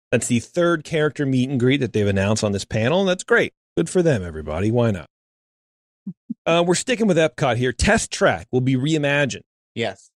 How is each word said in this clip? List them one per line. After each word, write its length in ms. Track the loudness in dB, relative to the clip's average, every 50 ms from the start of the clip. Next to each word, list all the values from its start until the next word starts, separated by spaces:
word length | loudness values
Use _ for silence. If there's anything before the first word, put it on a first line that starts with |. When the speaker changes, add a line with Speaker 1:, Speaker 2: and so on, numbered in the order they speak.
| _ _
Speaker 1:
that's 160 | -2 -2 0
the 140 | 0 -2 -2
third 440 | -2 -2 _ 0 0 2 0 -2 -4
character 400 | -6 -2 -2 -2 -2 -2 -2 -2
meet 240 | 0 0 0 0 0
and 100 | 0 0
greet 180 | 2 2 2 2
that 100 | 0 -2
they've 140 | 0 0 0
announced 360 | 2 2 2 2 2 0 0 0
on 80 | -2
this 120 | -2 -4 -6
panel, 360 | -4 -4 -2 0 0 0 0
and 80 | 0 0
that's 160 | -2 -4 -2
great. 280 | 0 2 2 2 0 -6 _ _ _ _
Good 140 | -4 -4 0
for 120 | 0 2
them, 200 | 2 2 2 0
everybody. 480 | -2 -6 -10 -10 -8 -6 -4 -2 0 0
Why 200 | 2 2 2 2
not? 160 | 0 -2 -8 -14
<laughs> 60 | _ _ _ _ _ _ _ _ _ _ _ _ _ _ _ _ _ _ _ -16 -16 -16 _ _ -14 -8 _
Uh, 180 | 0 0 2 2
we're 80 | 2 0
sticking 320 | -2 0 -4 -2 0 2
with 120 | 2 2 2
Epcot 380 | 2 0 0 -2 0 0 0
here. 140 | 0 0 -2
Test 380 | 0 0 2 2 2 2 0 -4
Track 360 | -4 0 2 2 2 0 -4 _
will 120 | -2 0
be 120 | 2 2 0
reimagined. 680 | 0 0 0 0 0 0 0 2 2 0 0 -2 -10 -14 _ _ _ _ _ _
Speaker 2:
Yes. 360 | -6 -6 -6 -6 -10 -20 _ _